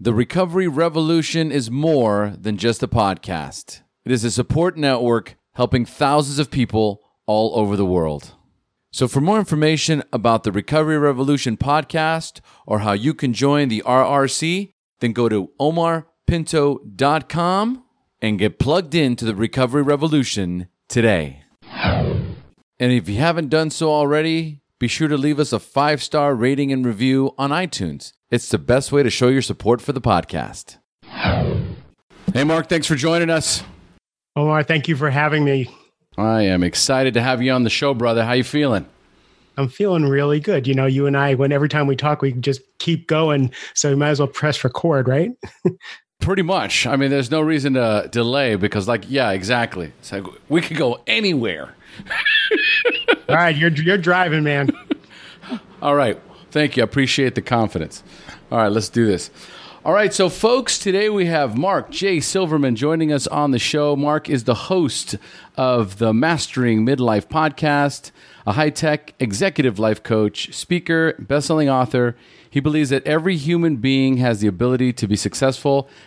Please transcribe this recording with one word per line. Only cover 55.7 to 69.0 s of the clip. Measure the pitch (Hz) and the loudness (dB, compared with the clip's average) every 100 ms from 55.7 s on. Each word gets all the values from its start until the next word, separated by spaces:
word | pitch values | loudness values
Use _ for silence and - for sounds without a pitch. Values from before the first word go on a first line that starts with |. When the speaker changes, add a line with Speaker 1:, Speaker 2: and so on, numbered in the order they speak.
| - | -6
Speaker 1:
All | 143 143 | 0 2
right. | 120 98 - - - | 0 -2 -10 -20 -6
Thank | 151 147 - | -2 0 2
you. | |
I | |
appreciate | 113 139 131 - 127 | 0 0 0 2 0
the | 117 | -2
confidence. | - 117 107 87 78 - - - - - - | 0 0 0 -2 -8 -12 -20 -20 -20 -20 -4
All | 113 | 0
right, | 107 | 2
let's | 107 101 | 2 0
do | 120 | 0
this. | 110 90 - - - - - - | 2 0 -4 -16 -20 -20 -20 -8
All | 151 | 0
right, | 196 202 | 2 2
so | 202 180 | 2 0
folks, | - 220 254 240 - | 0 2 2 0 -4
today | 202 190 214 | 0 0 0
we | 208 170 | 0 0
have | 165 135 113 | 0 0 0
Mark | 185 170 - | 0 0 -2
J. | - 196 170 | -4 -2 0
Silverman | 131 190 175 156 135 | 0 -2 0 0 0
joining | 110 147 160 160 | 0 0 0 0
us | 143 - | 0 -2
on | 151 147 | -2 0
the | 123 | 0
show. | - 147 147 | 0 0 2
Mark | 143 143 151 - | 2 0 -2 0
is | 131 | -2
the | 113 | 0
host | 117 - 185 143 - - 101 - - - - | -2 0 0 0 -2 -8 -10 -12 -20 -12 -2
of | 131 123 101 98 | 0 2 0 0
the | 113 | 0
Mastering | 110 160 156 - 131 123 110 113 | 2 2 0 -2 -2 2 2 2
Midlife | 135 120 107 - | 2 2 0 0
podcast, | 156 156 - 151 143 143 - - - - - - | -2 -2 0 0 2 0 -2 -14 -20 -20 -8 -4
a | |
high-tech | 104 156 151 156 151 | 0 0 0 0 -2